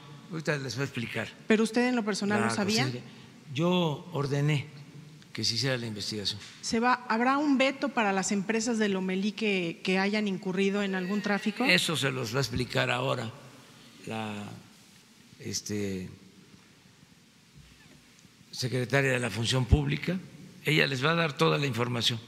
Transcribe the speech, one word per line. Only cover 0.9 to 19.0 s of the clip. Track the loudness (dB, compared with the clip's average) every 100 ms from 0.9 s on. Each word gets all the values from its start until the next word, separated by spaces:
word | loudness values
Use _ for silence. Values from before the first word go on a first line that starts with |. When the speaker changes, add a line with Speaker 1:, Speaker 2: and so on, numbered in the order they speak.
| -4 -6 -6 -8 -12 2
Speaker 2:
¿Pero | 4
usted | 4 2 2
en | 2
lo |
personal | 0 -2 0 2
Speaker 1:
La | 2
Speaker 2:
lo |
sabía? | 2 0 0
Speaker 1:
Consejería. | 0 -4 -10 -18 -20 -20 -10
Yo | 0 2 4 2 -2 -6
ordené | -4 -2 0 2 2 -2 -12 -18 -18 -20 -20 -14
que | -4
se | -2
hiciera | 0 0 0
la | -2
investigación. | -6 -6 -4 -4 -6 -10 -12
Speaker 2:
¿Se | -2 0
va, | 2 2 0
habrá | 2 2 2
un | 4 4
veto | 4 2 -2
para | 2 2
las | 2 0
empresas | -2 0 0 0 2
de | 2
Lomelí | 2 0 0 -2
que, | -2 0 0 -2 -4
que | 0 2
hayan | 2 2 0
incurrido | -2 -2 2 2 2
en | 0
algún | -2 -2 -2
tráfico? | 0 0 0 0
Speaker 1:
Eso | 4 4 4 0
se | 0
los | 0 -2
va | 0
a |
explicar | 0 -2 0 2 2
ahora | 2 0 -2 -4 -10 -18 -20 -20 -20 -20 -16 -8
la, | -6 -6 -8 -10 -14 -18 -20 -20 -20 -20 -20 -20 -14
este, | -8 -8 -6 -4 -4 -4 -8 -12 -20 -20 -20 -20 -20 -20 -20 -20 -20 -20 -20 -20 -20 -20 -20 -20 -20 -20 -20 -20 -20 -20 -16
secretaria | -6 -2 -2 2 2